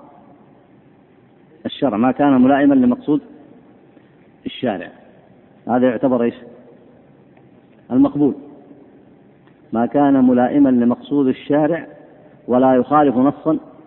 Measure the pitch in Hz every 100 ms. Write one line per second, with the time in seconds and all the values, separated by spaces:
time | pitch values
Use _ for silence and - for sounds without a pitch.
0 | - - - - - _ _ _ _ _
1 | _ _ _ _ _ - - - 139 104
2 | 123 127 143 131 127 139 143 135 123 123
3 | - 147 - - - - - - _ -
4 | _ _ _ _ - - 123 95 85 -
5 | - - _ _ _ _ - 123 127 110
6 | 135 123 120 120 - - - - - -
7 | _ _ _ _ - _ _ _ - 123
8 | 139 143 143 - - - - - - -
9 | - - _ _ _ _ - 113 120 143
10 | 143 135 127 123 123 147 139 123 120 120
11 | - 147 131 123 - 143 151 165 - -
12 | - - - - - 123 131 127 120 151
13 | 143 120 135 143 156 156 - -